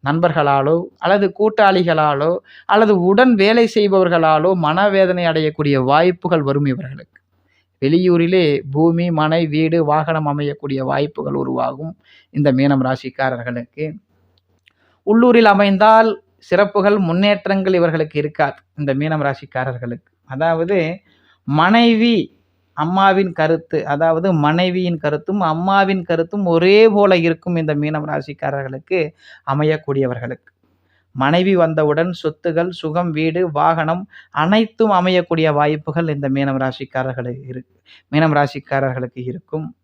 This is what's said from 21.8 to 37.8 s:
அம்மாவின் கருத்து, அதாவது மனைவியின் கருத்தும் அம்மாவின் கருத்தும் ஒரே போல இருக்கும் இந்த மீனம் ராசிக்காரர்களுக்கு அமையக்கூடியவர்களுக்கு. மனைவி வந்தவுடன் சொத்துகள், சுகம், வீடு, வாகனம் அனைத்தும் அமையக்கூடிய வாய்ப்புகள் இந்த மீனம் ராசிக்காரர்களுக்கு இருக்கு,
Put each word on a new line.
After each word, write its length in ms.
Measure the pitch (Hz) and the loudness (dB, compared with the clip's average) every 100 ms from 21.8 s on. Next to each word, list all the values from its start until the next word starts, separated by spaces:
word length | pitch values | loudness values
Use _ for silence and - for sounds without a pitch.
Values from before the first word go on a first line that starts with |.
| 233 220 233 220 135 _ _ _ _ - | 4 2 2 0 -2 _ _ _ _ -8
அம்மாவின் 540 | 156 185 196 190 185 | -4 2 2 2 0
கருத்து, 440 | 170 156 165 160 156 151 | -2 0 0 -2 -6 -4
அதாவது 420 | 143 165 160 185 | -2 0 0 0
மனைவியின் 680 | 165 147 160 185 180 180 165 | 2 2 2 0 -2 -4 -4
கருத்தும் 420 | 151 147 151 202 | -4 -4 -4 -4
அம்மாவின் 640 | 170 160 185 196 196 196 | -2 -2 0 0 0 -2
கருத்தும் 420 | 165 165 165 208 185 | -2 -4 -2 -4 0
ஒரே 320 | 165 180 202 226 | 2 4 6 4
போல 260 | 208 202 185 | 4 4 4
இருக்கும் 380 | 165 160 - 175 | 2 -2 -4 -4
இந்த 180 | 156 147 | -2 -2
மீனம் 300 | 151 151 151 | -4 -6 -6
ராசிக்காரர்களுக்கு 920 | 147 139 143 143 139 135 131 _ 185 151 _ - - - | -8 -8 -8 -6 -6 -8 -12 _ -4 -4 _ -20 -18 -6
அமையக்கூடியவர்களுக்கு. 1040 | 139 151 156 156 139 135 123 117 127 _ _ _ _ _ _ _ 135 | -2 0 -2 -2 -2 -2 -4 -10 -12 _ _ _ _ _ _ _ -2
மனைவி 380 | 135 170 185 190 | 0 2 2 2
வந்தவுடன் 560 | 165 156 151 151 175 | 2 0 0 0 -2
சொத்துகள், 560 | 170 160 151 175 165 175 | -4 -8 -6 -4 -2 -4
சுகம், 420 | 175 160 160 180 | -6 -6 -4 -4
வீடு, 300 | 151 160 165 180 | -2 -2 -2 -4
வாகனம் 520 | 147 156 165 156 175 196 - _ | 0 0 0 -2 -4 -8 -20 _
அனைத்தும் 600 | 143 160 214 220 _ 220 | -4 2 2 0 _ 2
அமையக்கூடிய 560 | 190 180 180 170 165 160 | 2 2 0 0 0 0
வாய்ப்புகள் 560 | 147 147 156 151 151 165 | 2 0 -2 -4 -4 -4
இந்த 180 | 143 139 | -4 -2
மீனம் 300 | 139 139 135 | -2 -2 -2
ராசிக்காரர்களுக்கு 840 | 131 127 131 131 131 123 123 127 135 | -4 -6 -8 -6 -6 -6 -8 -10 -14
இருக்கு, 280 | 127 - _ | -16 -16 _